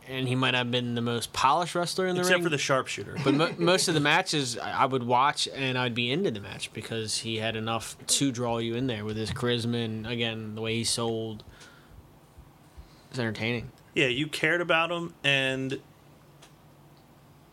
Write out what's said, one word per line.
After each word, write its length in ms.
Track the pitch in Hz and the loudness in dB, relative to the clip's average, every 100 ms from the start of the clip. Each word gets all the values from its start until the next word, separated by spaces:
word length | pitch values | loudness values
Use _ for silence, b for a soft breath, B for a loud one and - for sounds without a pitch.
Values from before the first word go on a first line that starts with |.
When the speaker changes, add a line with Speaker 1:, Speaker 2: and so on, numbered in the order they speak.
| 127 | -10
Speaker 1:
and 220 | 131 127 | -4 0
he 40 | |
might 200 | 127 131 | 2 2
have 180 | 123 123 | 2 2
been 240 | 123 120 117 | 0 0 -2
the 60 | |
most 320 | 117 117 - | -2 -2 -4
polished 420 | - 131 156 170 175 | 2 4 4 0 -2
wrestler 320 | 170 - 185 | -2 -2 0
in 80 | 180 | 2
the 60 | |
Speaker 2:
Except 140 | 180 180 | 4 4
Speaker 1:
ring. 60 | |
Speaker 2:
for 60 | 170 | 4
the 80 | 143 | 0
sharpshooter. 600 | - 131 - - 101 - | 2 2 0 -6 -8 -2
Speaker 1:
But 120 | 139 | 2
mo-, 200 | 139 170 - | 4 2 2
Speaker 2:
<laughs> 20 | |
Speaker 1:
most 320 | 170 180 180 | 4 4 4
of 60 | 156 | 4
the 40 | |
matches, 580 | 147 165 185 156 127 117 | 4 4 4 0 -2 -4
I, 140 | 104 | -4
I 140 | 92 135 | 2 2
would 180 | 139 | 2
watch 460 | 120 123 143 143 - | 2 4 4 2 -2
and 240 | - 131 127 | -2 -2 0
I'd 160 | 127 | 0
be 160 | 117 120 | 0 0
into 220 | 147 196 | 0 0
the 80 | 107 | -2
match 320 | 101 117 - | -8 -10 -10
because 460 | 110 107 113 107 - | -10 -8 -6 -4 -6
he 180 | 113 110 | -4 -2
had 220 | 113 110 | -2 -2
enough 400 | 110 113 - - - | -2 -4 -4 -10 -2
to 240 | - 139 | 2 2
draw 280 | 120 120 117 | 0 -2 -2
you 160 | 117 117 | -2 -2
in 120 | 131 | -2
there 160 | 107 | -4
with 140 | 107 107 | -4 -4
his 140 | 107 | -4
charisma 520 | - 120 120 117 120 | -2 0 0 0 -2
and, 240 | 117 110 110 | -2 -4 -6
again, 480 | 120 117 113 107 107 | -2 -2 -4 -8 -6
the 60 | |
way 140 | 113 113 | -2 -2
he 100 | 110 | -2
sold. 580 | - 117 113 113 107 - B B B B B - - - - - - - - - - - | 0 -2 -2 -6 -10 -14 B B B B B -20 -20 -20 -20 -20 -20 -20 -20 -20 -20 -12
It's 80 | 127 | -4
entertaining. 520 | 113 104 110 120 127 - - | -4 -2 -2 -2 -6 -16 -6
Speaker 2:
Yeah, 140 | 185 135 | 2 2
you 200 | 123 151 | 2 -2
cared 340 | - 156 175 | 0 0 2
about 280 | 170 165 165 | 2 2 2
him, 240 | 170 170 - | -2 -8 -4
and 560 | 139 139 135 131 131 - - - - - - - - - - - - - - - - - - | 0 2 2 -2 -4 -6 -10 -20 -20 -20 -20 -20 -20 -20 -20 -20 -20 -20 -20 -20 -20 -20 -20